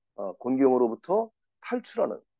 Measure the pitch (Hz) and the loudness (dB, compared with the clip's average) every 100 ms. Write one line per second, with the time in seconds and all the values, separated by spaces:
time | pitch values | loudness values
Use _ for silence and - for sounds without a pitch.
0 | _ - 98 90 123 131 135 127 123 110 | _ -12 -12 -8 -2 2 4 6 2 0
1 | - 208 226 _ _ _ - 247 233 - | -4 -2 -2 _ _ _ -8 -6 -6 -4
2 | - - _ _ | -4 -4 _ _